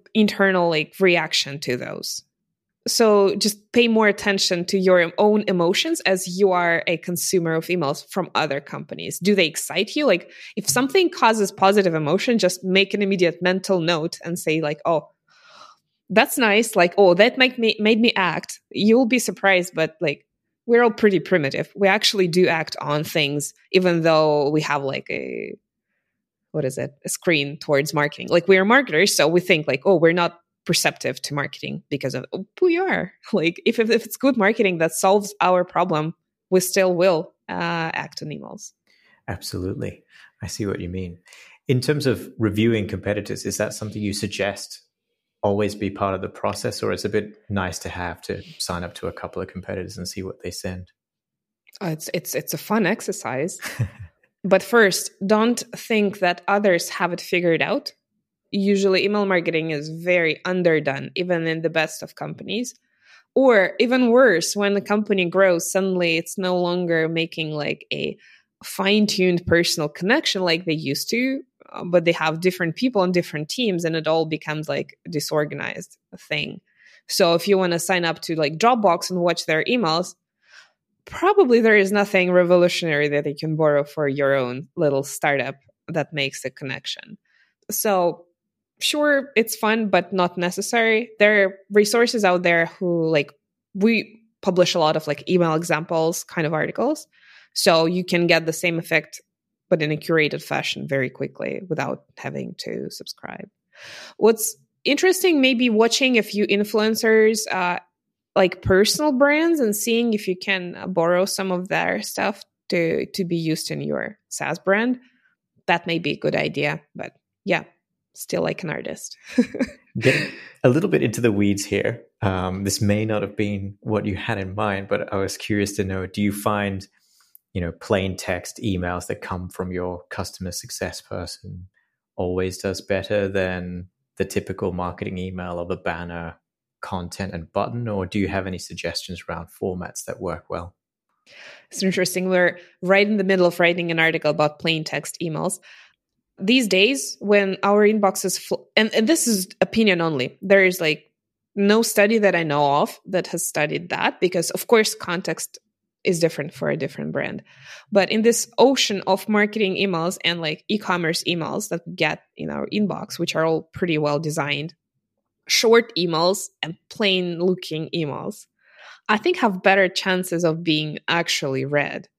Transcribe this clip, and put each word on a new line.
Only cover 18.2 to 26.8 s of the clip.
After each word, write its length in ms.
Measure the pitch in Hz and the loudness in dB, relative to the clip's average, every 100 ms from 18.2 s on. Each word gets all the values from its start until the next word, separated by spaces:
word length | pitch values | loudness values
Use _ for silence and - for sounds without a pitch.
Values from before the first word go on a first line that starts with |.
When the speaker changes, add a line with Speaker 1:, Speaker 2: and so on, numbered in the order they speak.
| 185 160 - - _ | 0 -2 -8 -14 _
Speaker 1:
You'll 360 | - 208 226 247 | 0 4 6 4
be 120 | 247 | 2
surprised, 540 | 226 180 196 185 170 | -2 -2 2 2 2
but, 220 | - 156 - | -2 -4 -2
like, 260 | 160 143 _ _ _ _ - | -4 -4 _ _ _ _ 2
we're 180 | 233 | 4
all 80 | 240 | 4
pretty 300 | 220 214 190 | 4 2 2
primitive. 500 | - 180 139 143 156 - | 2 0 0 -4 -6 0
We 120 | 196 | 2
actually 400 | 208 - 202 180 | 2 2 0 2
do 220 | 165 185 | 4 4
act 260 | 165 156 - | 2 -4 -8
on 240 | 147 147 156 | -4 -2 -2
things, 480 | 170 143 147 143 - _ | 0 0 -2 -6 -12 _
even 300 | 185 185 170 | 2 4 4
though 480 | 160 160 156 147 143 | 4 4 4 2 2
we 120 | 156 | 0
have, 220 | 151 143 | 0 -2
like, 240 | 139 135 - | -4 -6 -6
a, 460 | - 64 58 52 - _ _ _ _ _ _ _ _ _ | -8 -8 -8 -10 -14 _ _ _ _ _ _ _ _ _
what 140 | 156 135 | -4 -4
is 120 | |
it? 160 | 131 | -4